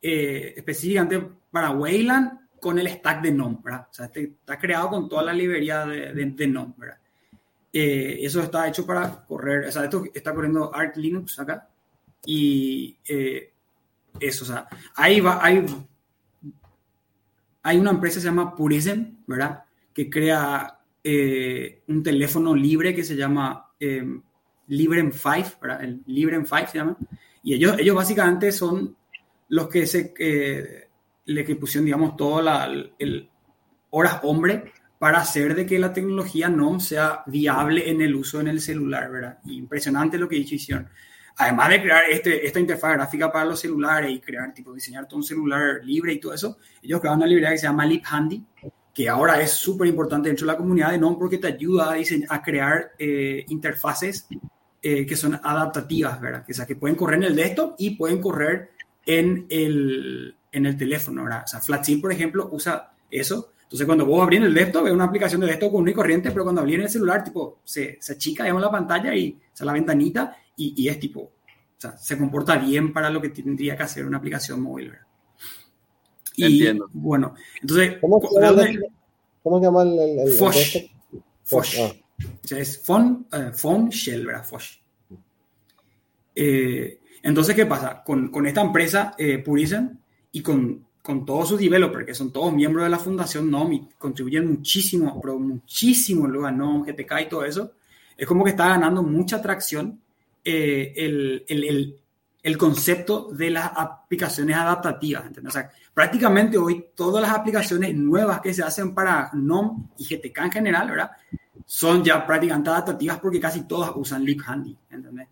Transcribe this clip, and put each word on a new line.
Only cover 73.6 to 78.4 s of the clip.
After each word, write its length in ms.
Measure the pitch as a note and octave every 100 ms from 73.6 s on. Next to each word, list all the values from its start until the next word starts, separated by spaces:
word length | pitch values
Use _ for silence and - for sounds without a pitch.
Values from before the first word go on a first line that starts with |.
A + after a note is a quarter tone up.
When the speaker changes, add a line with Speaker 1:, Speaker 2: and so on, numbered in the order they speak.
| C#3+ C#3+
Speaker 1:
que 80 |
hacer 220 | D3 C#3+ C#3
una 140 | C#3
aplicación 420 | D3 D3 - C3
móvil, 300 | C3 - B2+
¿verdad? 160 | - _ _ _ _ - - _ _ _ _ _ _ - -
Y, 80 |
Speaker 2:
Entiendo. 460 | E3+ D3 D3+ G#2+ G2
Speaker 1:
bueno, 400 | D#3 D3+ C#3+ C3 - - -
entonces, 380 | C#3 D#3+ F#3 F#3
Speaker 3:
¿Cómo 200 | D#3+ G#3
Speaker 1:
cu-, 80 | -
Speaker 3:
se 60 | G3